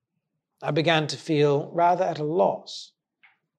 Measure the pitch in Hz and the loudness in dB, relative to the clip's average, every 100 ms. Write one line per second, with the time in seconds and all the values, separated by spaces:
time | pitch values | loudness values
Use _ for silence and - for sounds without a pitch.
0 | _ _ _ _ _ _ 147 151 156 160 | _ _ _ _ _ _ -4 0 2 0
1 | 147 139 - 147 147 143 - 165 175 180 | 0 -6 -2 2 2 2 -2 0 2 2
2 | 185 151 151 175 185 - - - - _ | 0 -4 -2 0 0 0 -8 -18 -18 _
3 | _ _ _ _ _ | _ _ _ _ _